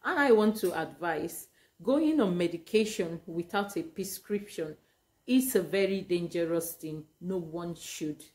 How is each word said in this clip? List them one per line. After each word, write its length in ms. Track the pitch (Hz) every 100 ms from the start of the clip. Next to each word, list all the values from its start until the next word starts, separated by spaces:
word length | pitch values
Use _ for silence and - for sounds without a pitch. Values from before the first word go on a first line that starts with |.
And 140 | 247 285
I 140 | 277
want 240 | 220 214 214
to 160 | 185 165
advise, 680 | 160 156 170 156 170 - - _ _ _
going 380 | 175 277 311 311
on 160 | 196 175
medication 840 | 170 170 - 214 214 - 170 170 -
without 500 | 170 170 202 202 -
a 60 |
prescription 920 | 165 - 185 - - 208 202 - 156 151 _ _ _ _ -
is 280 | 254 254 196
a 60 |
very 400 | 170 196 190 196
dangerous 720 | 190 175 170 175 165 170 165
thing. 300 | - 156 156 151 _
No 180 | 180 185
one 360 | 160 165 170
should 480 | 165 - - 151 151 -